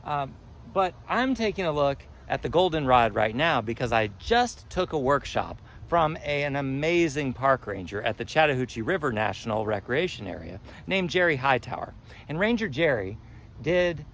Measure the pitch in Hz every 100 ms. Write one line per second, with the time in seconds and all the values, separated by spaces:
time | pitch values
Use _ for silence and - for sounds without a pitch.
0 | - 147 135 - - - - - 185 -
1 | - 190 254 262 220 196 180 147 143 139
2 | - - - 139 135 135 180 160 139 127
3 | 113 107 110 110 165 143 107 117 120 117
4 | 107 98 - 233 240 - - - 180 160
5 | 131 143 - 117 87 87 - - - 170
6 | 156 160 147 143 143 139 135 135 151 175
7 | 165 139 139 117 135 131 - 95 87 101
8 | 113 110 113 160 156 131 123 - 113 185
9 | 147 110 107 95 - 107 107 107 - 127
10 | 180 - 101 82 82 92 - - - 190
11 | 180 180 175 143 131 127 - 90 87 -
12 | - - - 151 208 233 208 131 165 123
13 | 95 107 - - - - 127 180 180 160
14 | 151